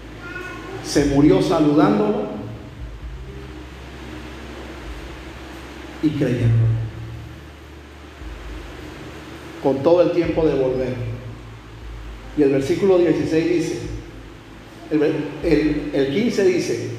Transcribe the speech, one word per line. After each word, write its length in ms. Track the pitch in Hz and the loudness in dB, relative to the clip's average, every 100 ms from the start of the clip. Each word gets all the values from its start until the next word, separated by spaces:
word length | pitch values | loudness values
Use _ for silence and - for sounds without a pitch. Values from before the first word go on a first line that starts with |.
| - - - - - - - - | -16 -14 -12 -10 -10 -10 -10 -10
Se 220 | - 160 143 | -2 2 4
murió 340 | 139 151 185 | 6 8 8
saludándolo 880 | - 165 147 151 175 208 214 - - - - - - - - - - - - - - - - - - - - - - - - - - - - - - - - - - - - - - - | 6 4 6 6 6 4 2 0 -2 -6 -10 -12 -14 -12 -12 -12 -12 -12 -12 -12 -14 -14 -14 -16 -16 -14 -12 -12 -12 -14 -14 -12 -12 -12 -12 -12 -12 -12 -14 -14 -14 -14 -14 -14 -14 -2
y 80 | 156 | 0
creyendo. 560 | - 131 120 117 - - - - - - - - - - - - - - - - - - - - - - - - - - - - - - - | 2 2 2 4 4 4 2 -2 -8 -10 -12 -12 -14 -16 -18 -18 -18 -18 -18 -20 -14 -12 -12 -12 -12 -12 -12 -14 -14 -14 -14 -14 -14 -14 -4
Con 200 | 139 127 | 0 2
todo 200 | 170 175 | 6 8
el 100 | 165 | 8
tiempo 320 | 175 165 156 156 | 4 2 2 4
de 80 | |
volver. 400 | 135 131 123 127 117 - - - - - - - - - - - - - 147 | 4 2 2 -2 -2 -6 -6 -10 -14 -16 -16 -18 -16 -14 -12 -12 -14 -6 2
Y 60 | |
el 80 | 143 | 4
versículo 480 | 139 - 170 196 180 | 4 2 2 4 6
dieciséis 500 | 165 151 147 160 165 | 6 4 2 2 2
dice, 300 | 175 160 - - - - - - - - - - - - | 2 0 -4 -6 -8 -10 -16 -18 -18 -18 -18 -18 -18 -2
el, 120 | 151 147 - - - | 2 2 2 -4 -4
el, 480 | 175 147 151 147 - | 2 4 4 0 0
el 180 | 143 135 | 0 2
quince 320 | 165 233 214 | 2 2 4
dice, 460 | 190 175 - 113 113 | 4 4 0 -2 -4